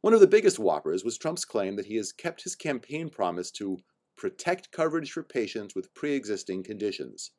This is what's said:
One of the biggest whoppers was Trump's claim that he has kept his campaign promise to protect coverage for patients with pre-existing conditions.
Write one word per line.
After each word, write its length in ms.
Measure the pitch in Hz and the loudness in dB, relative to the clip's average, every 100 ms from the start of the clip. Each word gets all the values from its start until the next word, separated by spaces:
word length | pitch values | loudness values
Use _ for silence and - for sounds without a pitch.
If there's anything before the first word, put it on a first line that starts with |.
One 120 | 202 | 6
of 60 | 226 | 10
the 80 | 190 | 10
biggest 320 | 208 214 - | 10 6 4
whoppers 440 | 101 76 78 90 | 0 0 0 -2
was 140 | 107 110 | -4 -4
Trump's 280 | 160 165 - | -6 -6 -4
claim 320 | 113 98 101 | -2 -2 -4
that 100 | 101 | -4
he 80 | 110 | -4
has 160 | 101 | -6
kept 320 | - 170 170 | -6 -8 -8
his 120 | 180 - | -12 -8
campaign 540 | 160 131 - 151 160 | -4 -4 -6 -8 -8
promise 400 | - 92 85 90 | -2 -2 -2 -8
to 280 | - 98 92 _ _ _ _ | -6 -6 -6 _ _ _ _
protect 560 | 98 - 170 180 - | -8 -6 -4 -4 -6
coverage 400 | - 160 160 147 | -4 -2 -2 -4
for 120 | - | -10
patients 500 | - 135 107 113 104 | -6 -4 -2 -4 -8
with 220 | 95 92 - | -8 -10 -6
pre-existing 680 | 147 139 107 98 - 95 | -2 -2 -2 -6 -4 -8
conditions. 680 | 95 104 104 92 65 50 - | -8 -6 -6 -6 -10 -12 -16